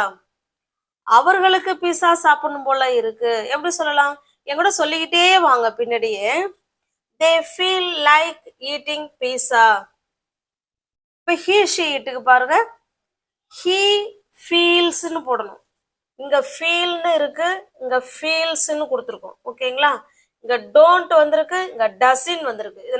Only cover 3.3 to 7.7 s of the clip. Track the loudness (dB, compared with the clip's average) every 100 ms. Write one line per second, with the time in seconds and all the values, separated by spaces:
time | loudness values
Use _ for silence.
3.3 | -4 -4 -6 -4 -4 0 0 0 -2 _
4.3 | _ -8 -2 0 2 0 -2 -2 2 4
5.3 | 4 2 2 0 -2 -4 -4 -4 -4 -4
6.3 | -4 -6 -10 _ _ _ _ _ -2 2
7.3 | 2 0 -4 -2